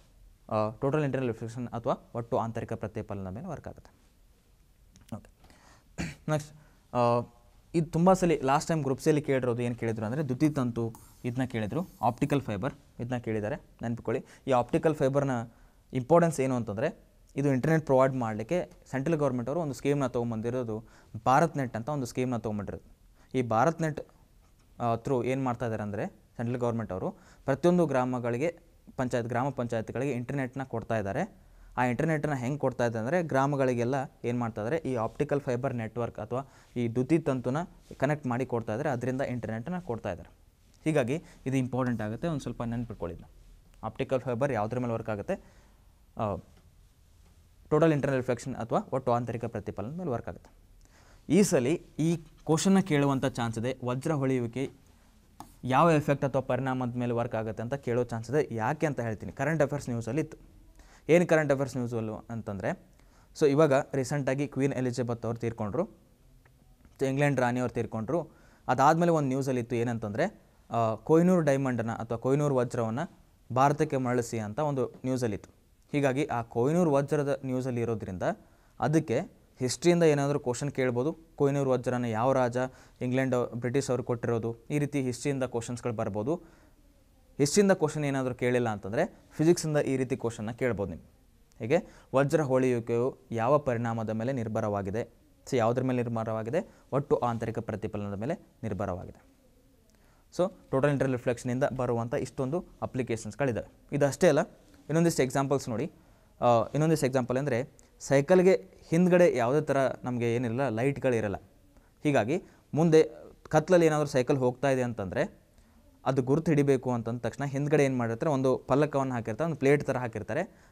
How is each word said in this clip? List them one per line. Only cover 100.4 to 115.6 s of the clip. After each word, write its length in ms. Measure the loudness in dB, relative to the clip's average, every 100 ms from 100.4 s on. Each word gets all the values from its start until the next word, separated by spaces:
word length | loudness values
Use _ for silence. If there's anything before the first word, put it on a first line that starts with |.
| -2 -4 -4
ಟೋಟಲ್ 200 | 2 2
ಇಂಟರ್ನಲ್ 260 | 2 0 0
ರಿಫ್ಲೆಕ್ಷನಿಂದ 460 | -2 -2 -2 -2
ಬರುವಂಥ 500 | -2 -2 -2 -2 -2
ಇಷ್ಟೊಂದು 520 | -4 -4 -4 -4 -4 -6 -8
ಅಪ್ಲಿಕೇಶನ್ಸ್‌ಗಳಿದ್ದಾವೆ. 840 | -6 -4 -4 -4 -6 -4 -2 -2 -6 -12 -6
ಇದಷ್ಟೇ 360 | 0 0 4 4
ಅಲ್ಲ, 140 | 4 2 -6 -20
ಇನ್ನೊಂದಿಷ್ಟು 540 | -16 -2 2 2 2
ಎಕ್ಸಾಂಪಲ್ಸ್ 460 | 0 0 0 0 -2
ನೋಡಿ. 220 | -4 -6 -8 _ _ _ 0
ಆ, 200 | 4 4
ಇನ್ನೊಂದಿಷ್ಟು 440 | 4 2 2 2 2
ಎಕ್ಸಾಂಪಲ್ 320 | 0 0 -2
ಅಂದರೆ 320 | 0 -2 -4 -12 -20 -12
ಸೈಕಲ್‌ಗೆ 680 | 2 4 6 6 6 4 0 -20 -2
ಹಿಂದ್ಗಡೆ 480 | 2 6 8 6 4
ಯಾವುದೇ 240 | 2 2
ಥರ 160 | 2 2 0 -2
ನಮಗೆ 320 | -6 -2 0 0
ಏನಿಲ್ಲ, 340 | 0 -2 -2
ಲೈಟ್ಗಳಿರಲ್ಲ. 640 | 0 0 0 0 0 0 -4 -10 _ _ _ _ _
ಹೀಗಾಗಿ 400 | 0 2 2 -2 -6 -20 _
ಮುಂದೆ 360 | 2 6 8 6 2 -20 -20
ಕತ್ಲಲ್ಲಿ 420 | -2 0 6 6 6
ಏನಾದರೂ 220 | 4 0
ಸೈಕಲ್ 300 | 0 2 2
ಹೋಗ್ತಾ 320 | 2 0 0
ಇದೆ 140 | 0
ಅಂತಂದರೆ 640 | 0 -4 -4 -4 -4 -6 _ _